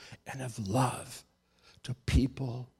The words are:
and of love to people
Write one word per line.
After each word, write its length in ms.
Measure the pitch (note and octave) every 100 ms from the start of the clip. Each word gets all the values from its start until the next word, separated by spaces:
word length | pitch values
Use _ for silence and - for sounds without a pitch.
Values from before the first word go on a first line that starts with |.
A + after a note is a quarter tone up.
| - - -
and 160 | C3+
of 260 | B2+ A#2 G2
love 540 | B2 B2+ - - - - _ _ _ - -
to 100 | - - -
people 640 | - C3 - C3 B2 B2 _